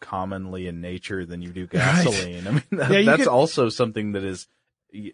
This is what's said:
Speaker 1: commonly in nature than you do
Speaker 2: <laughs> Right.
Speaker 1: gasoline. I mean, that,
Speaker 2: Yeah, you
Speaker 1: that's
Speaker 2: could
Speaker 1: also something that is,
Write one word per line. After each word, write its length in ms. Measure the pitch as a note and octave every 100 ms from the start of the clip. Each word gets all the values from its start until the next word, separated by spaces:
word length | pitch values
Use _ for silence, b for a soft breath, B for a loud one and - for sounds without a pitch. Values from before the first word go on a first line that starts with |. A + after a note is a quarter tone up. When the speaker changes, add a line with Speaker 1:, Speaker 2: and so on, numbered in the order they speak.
Speaker 1:
commonly 680 | - F#2+ F#2+ F#2+ F#2+ F#2 F2+
in 120 | E2+
nature 460 | F2 F2+ - F#2+ E2+
than 160 | F2
you 80 | F2
do 120 | F2+
Speaker 2:
<laughs> 120 | F2+
Right. 300 | - B2+ E3+
Speaker 1:
gasoline. 420 | D#3 G2+ F2+ F2 F#2
I 40 |
mean, 100 | C#3 -
that, 220 | F#3 C3
Speaker 2:
Yeah, 60 | G3
you 60 | A3
Speaker 1:
that's 180 | -
Speaker 2:
could 40 | B3
Speaker 1:
also 400 | B2 D#3 - A#2
something 440 | - A#2 G#2+ G#2
that 100 | G2+
is, 240 | G2 F#2 - _ _ _ _ G#2 G#2